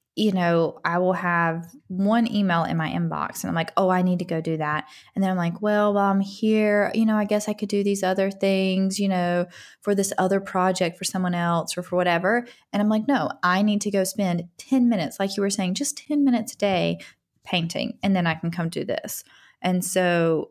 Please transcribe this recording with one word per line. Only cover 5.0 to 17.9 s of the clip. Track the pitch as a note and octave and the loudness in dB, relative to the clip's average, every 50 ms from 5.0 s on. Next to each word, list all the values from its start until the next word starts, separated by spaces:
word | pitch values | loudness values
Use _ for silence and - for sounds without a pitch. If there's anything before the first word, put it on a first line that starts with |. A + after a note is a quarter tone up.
| - _ - | -20 _ -4
And | F#3+ F#3+ | -2 0
then | F#3 | 0
I'm | F#3 F#3 | 0 0
like, | E3+ E3+ E3+ - G#3 | -2 -2 -2 -2 -2
"Well, | G#3 G#3 G#3 G#3 G#3 G3+ | 0 2 2 2 2 2
while | G3+ G3 G3 | 2 2 2
I'm | G3 G3 | 2 2
here, | G3 G3 - - - G#3+ A3 G#3+ G#3+ G#3 G#3 G#3 G3+ - - | 0 -2 -4 -2 0 2 2 2 2 2 2 2 2 0 0
you | A3 A3+ | 0 2
know, | A3 G#3+ | 2 2
I | G#3+ G#3 | 0 0
guess | G3+ G#3 G#3 G#3 - | 0 0 -2 -2 -4
I | G#3+ | -6
could | G#3+ G#3+ G3+ | -6 -4 -2
do | - G3+ G3+ | -2 0 0
these | G3+ G3+ G3 G3 | 0 0 0 0
other | F#3 F#3+ F#3+ F#3+ G3 | 0 0 0 0 -2
things, | G3 G3 - G3 G3 F#3+ F#3+ F#3+ F#3 F#3+ F#3+ F#3+ F#3+ G3 | -2 0 0 2 2 2 2 2 2 2 0 0 0 0
you | G3+ G3 | 0 0
know, | F#3+ F3+ F3 F3 F3 F3 F3 F3 - - - - - _ | 0 0 0 0 0 0 -2 -4 -8 -14 -20 -20 -20 _
for | - G#3 G3+ | -2 0 0
this | G3 G3 G3 - - | 0 0 0 0 0
other | F#3 F#3 G3 G3 | 0 2 2 0
project | G3 - - F#3+ F3+ F#3+ F#3 F3+ F#3 E3 E3+ - | -2 -2 -2 0 0 2 2 0 -2 -2 -2 -4
for | - | -8
someone | - - F#3 F#3 F3+ F3+ | -6 -4 -2 -2 -2 0
else | F3 E3+ E3+ E3+ E3+ D#3 - - - | 0 0 0 0 0 -2 -4 -6 -8
or | F3 | -6
for | - F3+ | -2 -2
whatever." | F3+ F3+ F3+ E3+ E3+ E3+ F#3+ A3+ A#3+ A#3+ - - - _ _ - | 0 2 2 2 2 2 2 0 0 -2 -6 -12 -20 _ _ -2
And | G3+ G#3 | 0 2
I'm | G#3+ | 2
like, | G#3+ G#3+ G#3+ B3 | 2 2 2 2
"No, | C#4+ A3 D#3 - - - - | 0 0 0 -2 -4 -2 0
I | F3+ F3+ F#3+ G3+ | 0 2 2 2
need | G#3+ G#3 G3+ - | 2 2 0 -2
to | G#3 | 0
go | G3 G3 F#3+ | 0 0 0
spend | F#3+ - - G3+ F3+ F3 E3+ E3+ - _ - | 0 -2 -2 -2 0 0 -2 -4 -8 _ -20
ten | - - C4+ C4+ B3 A#3+ | -4 0 2 2 4 4
minutes, | A#3 F#3+ D#3+ - - - | 2 0 -2 -4 -4 -4
like | G3 G3 G3 | -4 -4 -2
you | - G3 | -2 -2
were | G3+ | -2
saying, | G3 - F#3+ F3+ F#3 | 0 -2 -2 -2 -2
just | - C#4+ - - | -2 -4 -4 -6
ten | - - - D4 D4 C#4+ | -8 -6 -2 0 2 4
minutes | C4+ A#3+ A#3 A3 - - | 4 2 2 0 -4 -4
a | - | -2
day | - G3+ F#3+ F3 E3+ E3+ E3+ E3+ - - - _ _ _ _ _ _ | 0 0 2 2 0 0 -2 -4 -8 -14 -20 _ _ _ _ _ _
painting, | - - F3+ E3+ E3 - - - - | -6 -4 -2 -2 -2 -4 -4 -6 -6